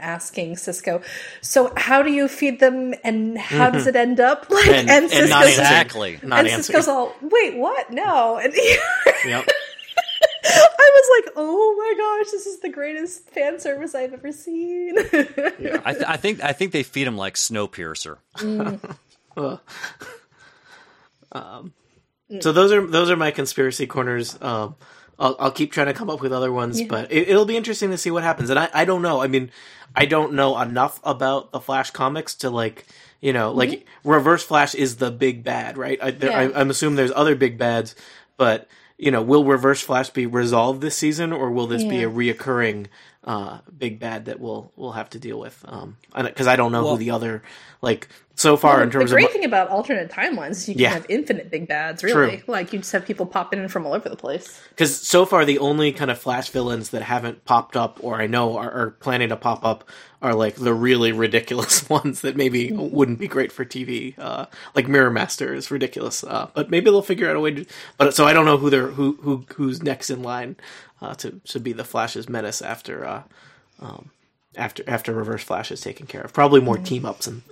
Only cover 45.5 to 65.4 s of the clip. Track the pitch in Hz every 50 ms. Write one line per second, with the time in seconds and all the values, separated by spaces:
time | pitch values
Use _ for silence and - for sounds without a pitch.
45.5 | - _ - - 117 - 90 101 107 - _ _ - - 127 - - - 131 127
46.5 | 127 127 120 117 120 120 117 117 117 110 113 120 117 113 117 113 110 110 - -
47.5 | - - - - - _ - 120 110 - - - - - _ _ _ - - 156
48.5 | 147 147 - 151 139 131 123 120 113 131 131 120 - 277 453 494 - 392 370 262
49.5 | 220 190 185 185 202 202 226 - 269 196 165 170 - - 190 185 277 185 147 143
50.5 | 202 180 - 220 196 123 123 120 190 165 - - 196 269 294 - 202 165 - -
51.5 | 165 156 170 - 151 151 156 160 165 170 - 202 240 151 139 117 - - - -
52.5 | 233 196 180 - 220 196 - - - 190 180 - 208 - 180 180 - 196 175 -
53.5 | 202 202 190 190 - 185 160 143 147 214 - - - - - 123 143 175 - -
54.5 | - - - - _ - 165 143 139 - - - - 175 185 180 196 170 151 143
55.5 | 139 139 139 143 147 151 151 147 135 - 151 131 120 - - 131 123 127 127 -
56.5 | - 131 123 120 120 113 110 - - 113 110 113 123 120 117 117 - - _ -
57.5 | 123 120 - - - 127 117 113 - - - 120 113 110 110 107 117 123 120 113
58.5 | 113 107 110 - - 123 117 110 - _ - 131 123 123 120 110 113 - - 120
59.5 | 113 - - 113 107 - - - - - - - _ _ - 127 113 110 110 107
60.5 | 104 - 127 120 117 113 120 127 127 120 113 113 110 110 113 110 113 113 113 -
61.5 | - - 110 - - - - - 151 143 - 143 123 - - - 131 139 135 127
62.5 | 123 123 120 117 110 104 - - 131 147 135 120 120 117 202 - - 135 131 -
63.5 | - - 127 - - 135 127 127 123 117 - 127 131 - - 123 123 131 - -
64.5 | - - - - - 135 120 135 139 139 131 123 117 110 - - - -